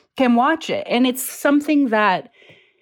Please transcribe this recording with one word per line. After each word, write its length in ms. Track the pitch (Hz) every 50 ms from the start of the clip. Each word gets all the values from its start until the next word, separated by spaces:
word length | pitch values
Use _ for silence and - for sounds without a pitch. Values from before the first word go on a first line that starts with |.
| _ _ _
can 200 | - 269 240 240
watch 340 | 233 247 294 320 311 - -
it. 160 | - - -
And 200 | - - 240 254
it's 160 | 254 247 - -
something 680 | - - - - 294 285 294 294 - 302 294 277 233
that 400 | 220 214 208 202 185 160 - - _ _ - - - _ _ _ _ _